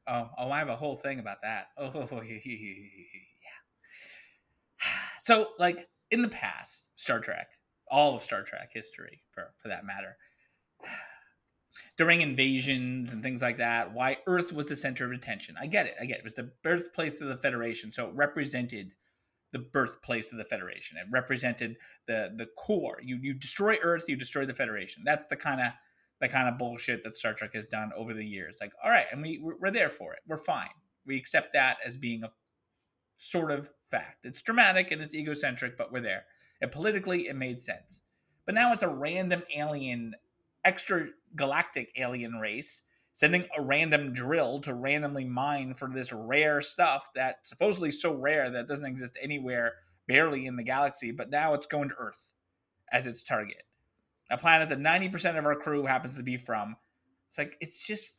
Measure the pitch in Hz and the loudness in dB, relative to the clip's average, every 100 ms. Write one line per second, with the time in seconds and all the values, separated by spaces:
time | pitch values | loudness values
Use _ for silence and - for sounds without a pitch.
0 | - 120 117 - 127 143 143 117 151 143 | -6 -4 -4 -6 -2 -2 -2 -4 -4 -4
1 | 139 131 107 98 107 107 - - 135 147 | -4 -6 -8 -8 -6 -6 -8 -10 -8 -6
2 | 120 123 110 110 131 110 104 95 101 101 | -6 -8 -10 -12 -10 -10 -10 -14 -18 -20
3 | 85 95 - _ - - _ _ _ - | -20 -20 -20 _ -20 -20 _ _ _ -20
4 | - - - _ _ _ _ _ - - | -20 -20 -20 _ _ _ _ _ -2 -2
5 | - - - 220 214 - 175 175 - _ | -6 -4 6 8 6 4 2 2 -8 _
6 | _ 233 240 - 101 71 - - - - | _ 2 2 -2 -6 -6 -10 -12 -14 -8
7 | - 117 - 82 - _ _ _ - 139 | -2 -2 -2 -8 -10 _ _ _ 2 6
8 | 147 117 - 101 98 104 - 113 - - | 6 4 -2 -6 -6 -10 -10 -12 -14 -16
9 | 85 - _ - 85 _ 113 85 98 98 | -18 -20 _ -14 -14 _ -10 -8 -8 -10
10 | 95 - _ _ _ _ _ _ - - | -10 -14 _ _ _ _ _ _ -14 -12
11 | - - _ _ _ _ _ - - - | -14 -20 _ _ _ _ _ -20 -12 2
12 | 165 170 147 131 135 131 131 131 127 127 | 6 6 4 4 4 4 2 0 -2 -4
13 | 117 110 131 123 123 120 117 117 92 113 | -4 -6 -6 -2 -2 0 0 0 -2 0
14 | 131 139 185 180 175 151 147 143 139 123 | 0 0 2 2 2 -4 -4 -2 -2 -2
15 | 123 127 123 104 - 80 147 196 147 - | -4 -6 -8 -8 -10 -10 0 2 2 -4
16 | 123 - 113 131 123 - 160 175 - - | -6 -6 -8 -10 -10 -6 0 0 0 -4
17 | 156 147 143 123 139 120 117 117 110 - | -4 -4 -6 -2 0 0 -2 -4 -8 -6
18 | 110 120 147 151 135 127 123 110 92 - | -6 0 0 2 -2 -2 -4 -6 -10 -16
19 | _ _ _ _ _ - 123 143 117 - | _ _ _ _ _ -10 -2 0 0 -2
20 | - 117 107 117 - 107 90 - - 82 | -4 -4 -4 -10 -6 -6 -6 -10 -12 -12
21 | 95 127 127 127 127 120 113 117 - - | -2 0 0 0 0 0 -4 -6 -16 -14
22 | - 110 95 110 110 - - 202 135 - | -4 -2 -2 -6 -10 -8 -2 0 0 -6
23 | 127 123 139 131 - - 208 214 170 165 | -6 -6 -4 -4 -4 0 2 4 4 2
24 | 165 131 123 143 135 127 117 104 92 - | 0 -4 -2 -2 -2 -2 -2 -2 -8 -2
25 | 120 151 - 143 151 131 120 - _ _ | 2 2 0 -4 0 0 0 -2 _ _
26 | _ _ 127 135 127 127 120 120 - 117 | _ _ 2 4 4 2 -4 -4 -4 -4
27 | 113 - 110 110 110 110 107 110 107 104 | -6 -4 -2 -2 -6 -6 -6 -6 -6 -6
28 | 113 107 107 98 80 - 104 - 214 226 | -8 -6 -8 -8 -10 -10 -12 -2 4 4
29 | - 135 156 165 160 - 190 220 151 - | 4 -2 -6 -6 -8 -4 -2 2 2 0
30 | 80 - - 156 - 139 82 - _ _ | -10 -12 -8 -6 -2 -2 -4 -12 _ _
31 | 135 135 - 156 - 143 131 - 120 131 | -6 -6 2 0 4 4 4 2 -4 -6
32 | 120 117 113 - _ _ _ _ _ _ | -4 -4 -8 -14 _ _ _ _ _ _
33 | _ - - 175 156 143 147 _ _ - | _ -14 -2 0 0 -2 -4 _ _ -4
34 | - - 120 - - 233 208 185 185 156 | -4 -12 -14 -6 2 6 8 6 2 -2
35 | 147 156 151 147 139 123 123 - 117 127 | -4 -4 -4 -2 -2 -2 -6 -6 -4 -4
36 | 113 98 - _ _ _ 127 147 208 208 | -2 -4 -6 _ _ _ -6 -2 0 0
37 | 190 175 - 135 127 120 - 82 - - | 0 0 -2 -4 -6 -6 -8 -10 -12 -20
38 | _ _ _ _ - 214 247 226 175 135 | _ _ _ _ 0 4 4 4 2 0
39 | 151 180 185 175 - 147 151 147 131 120 | -2 -2 0 0 0 -4 -2 -2 -4 -4
40 | 113 110 _ _ _ _ 190 185 - 180 | -6 -12 _ _ _ _ 2 2 0 0
41 | 151 - _ 151 139 147 - 139 120 127 | 0 -8 _ -2 2 2 0 -4 -8 -4
42 | 123 123 117 117 107 113 - - - _ | -4 -4 -6 -6 -6 -6 -8 -12 -14 _
43 | _ - 156 175 175 156 131 143 160 147 | _ 4 6 6 2 -2 2 4 6 4
44 | 139 127 123 165 123 139 135 120 135 147 | 4 -2 2 2 2 0 -4 -2 0 0
45 | 147 139 127 123 143 143 131 131 135 127 | 0 -2 -2 -2 0 0 -4 -6 -6 -6
46 | 123 113 113 143 151 143 147 - 165 139 | -6 -6 2 4 6 4 0 4 6 4
47 | - 127 131 - - - 202 185 160 139 | -2 -2 0 -2 -10 2 2 4 0 2
48 | 170 139 139 156 127 123 120 143 139 127 | 0 2 2 4 2 -2 -4 -4 -4 -6
49 | 123 - 143 147 127 123 117 - _ _ | -8 -8 -6 -4 -2 0 0 -2 _ _
50 | - 131 160 135 131 123 117 135 143 - | 4 6 6 2 -2 -4 0 2 2 0
51 | 117 117 120 143 156 143 - 151 139 - | -6 -6 -2 2 4 2 0 -2 -2 -4
52 | 110 - - _ _ _ _ _ - 123 | -10 -12 -20 _ _ _ _ _ -2 0
53 | 127 110 - 117 104 - - _ _ _ | 0 -6 -2 -2 -2 -10 -20 _ _ _
54 | _ _ - 123 165 160 156 135 151 180 | _ _ -4 2 8 8 6 4 4 4
55 | 190 175 170 160 147 147 151 147 135 131 | 2 0 0 2 2 2 2 0 4 2
56 | 127 135 127 123 - 110 104 110 _ _ | 0 -4 -4 -4 -2 -2 -2 -8 _ _
57 | _ _ _ - 147 - 160 - - 214 | _ _ _ -6 -6 -6 -8 -6 -6 -6
58 | - | -8